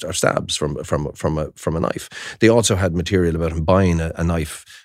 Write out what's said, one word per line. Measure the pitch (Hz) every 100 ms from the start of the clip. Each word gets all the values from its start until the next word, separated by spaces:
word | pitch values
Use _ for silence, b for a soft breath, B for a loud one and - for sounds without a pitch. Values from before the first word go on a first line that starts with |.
or | 82
stabs | - - - - -
from, | 76 69
from, | - 73 73
from | - 85 76
a, | 73 -
from | - 80
a |
knife. | - - - - - -
They | 110
also | 117 107 95
had | 95 85
material | 82 95 85 82
about | 82
him | 80
buying | 80 92 95 85
a, | 82 -
a |
knife, | 85 85 80 - - B